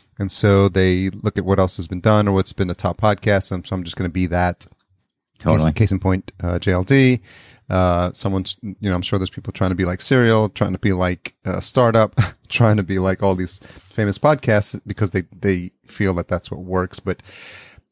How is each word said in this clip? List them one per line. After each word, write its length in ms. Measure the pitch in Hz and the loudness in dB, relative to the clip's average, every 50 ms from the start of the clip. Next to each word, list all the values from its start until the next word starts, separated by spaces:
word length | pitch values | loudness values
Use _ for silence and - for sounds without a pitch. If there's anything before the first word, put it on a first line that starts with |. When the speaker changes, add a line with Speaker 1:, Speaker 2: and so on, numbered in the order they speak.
| _ _ _ - | _ _ _ -6
Speaker 1:
And 120 | 101 92 | -6 -6
so 380 | - - - 104 98 98 98 95 | -2 2 4 6 6 6 6 4
they 420 | 90 95 95 92 90 92 95 95 | 4 4 4 4 2 2 0 -4
look 280 | 95 101 - 104 - 101 | -4 -4 -6 -4 -4 -2
at 60 | 87 | 0
what 140 | 95 98 95 | 2 2 2
else 180 | 95 90 - | 2 0 -2
has 120 | - 85 - | -6 -8 -8
been 120 | 92 90 | -8 0
done 280 | - 110 107 107 104 101 | 2 4 4 4 4 2
or 40 | |
what's 200 | 95 95 - - | 2 0 0 -2
been 180 | - - 95 90 | -4 -4 -4 -4
a 40 | 87 | -4
top 240 | - - 87 - - | -4 -4 -4 -2 0
podcast. 500 | 110 107 101 - - 110 101 95 - - | 0 0 0 0 0 0 0 0 0 -2
And 140 | 95 90 - | -8 -8 -6
so 80 | - 95 | -6 -6
I'm 100 | 92 87 | -6 -6
just 120 | 85 - | -8 -6
gonna 120 | - 92 87 | -6 -6 -4
be 180 | 80 92 92 | -2 -2 -2
that. 400 | 82 85 87 90 87 87 - - - _ _ _ _ _ _ _ _ _ _ _ _ _ _ | 0 0 0 0 0 -2 -6 -14 -20 _ _ _ _ _ _ _ _ _ _ _ _ _ _
Speaker 2:
Totally. 320 | - 80 78 76 80 80 | 0 2 2 4 2 2
Speaker 1:
Case, 60 | 78 - | 2 2
case 140 | 110 - | 0 0
in 60 | 98 92 | 0 0
point, 320 | - 95 92 92 - - - - | 0 0 -2 -2 -4 -10 -12 -8
uh, 160 | - 87 87 87 | -6 -4 -4 -2
J 140 | - 101 | 0 0
L 100 | 90 90 98 | 0 0 2
D. 360 | - 139 135 131 127 127 120 - - - - - - - _ _ - | 2 4 4 4 4 2 0 -4 -12 -20 -20 -20 -20 -20 _ _ -2
Uh, 440 | 95 92 92 90 87 87 90 90 | 0 0 2 2 2 0 -2 -2
someone's, 440 | - - - 98 95 95 92 - - - | -4 -6 -4 -4 -4 -4 -4 -6 -10 -12
you 140 | - 101 85 - 104 98 | -12 -14 -12 -6 -4 -2
know, 60 | 90 | -2
I'm 80 | 90 | -2
sure 160 | 87 - - 98 | -2 -2 -2 -2
there's 100 | 92 - | -2 -4
people 220 | - - - - | -8 -10 -12 -12
trying 180 | - - 98 92 | -6 -4 -2 -2
to 40 | 92 | 0
be 80 | 90 92 | 0 -2
like 160 | 87 90 - | -2 -2 -6
Serial, 480 | - - 135 127 120 113 113 110 107 95 | -2 0 2 4 4 4 4 4 2 0
trying 240 | - - 104 95 | -2 -4 -4 -4
to 60 | 95 - | -2 -2
be 140 | - 101 | -2 -2
like, 420 | 92 90 92 90 92 - - - - _ _ | 0 0 0 -2 -2 -4 -10 -16 -20 _ _
uh, 160 | 95 90 - | -6 -6 -6
Startup, 540 | - - - 131 123 113 110 113 107 - - - 98 90 | -6 -2 0 2 2 4 4 2 2 2 2 0 0 0
<laughs> 160 | - _ _ - | -4 _ _ -8
trying 280 | - - 117 107 107 | 0 2 4 4 4
to 60 | 107 90 | 2 0
be 140 | 90 98 95 | 0 -2 0
like 240 | 92 95 95 - | 0 0 0 2
all 120 | 101 98 92 | 0 0 0
these 240 | 90 92 - - - - - - - - _ | 0 -4 -6 -10 -16 -20 -20 -20 -20 -20 _
famous 280 | - 117 107 101 98 - | -4 -2 -2 -2 0 2
podcasts 640 | - 151 151 135 - 120 107 104 101 - - 98 - | 2 2 2 2 2 2 2 2 0 -2 -8 -12 -12
because 240 | 101 101 - 107 92 | -12 -4 -4 -4 -2
they, 120 | - 95 85 - - | -2 -4 -4 -6 -10
they 360 | 87 - 101 95 90 87 92 - _ _ | -4 -2 0 0 0 -4 -8 -14 _ _
feel 280 | - - - 104 95 90 | -18 -6 -2 -2 0 0
that 140 | 87 87 - | -2 -2 -4
that's 220 | 92 87 - - | -6 -6 -6 -10
what 100 | - - | -12 -12
works. 400 | 92 90 92 92 92 - - - | -8 -4 -4 -4 -4 -4 -8 -8
But 220 | - 98 90 - _ - - - - - - - - - - - _ _ | -8 -8 -8 -8 _ -20 -20 -20 -20 -20 -20 -20 -20 -20 -20 -20 _ _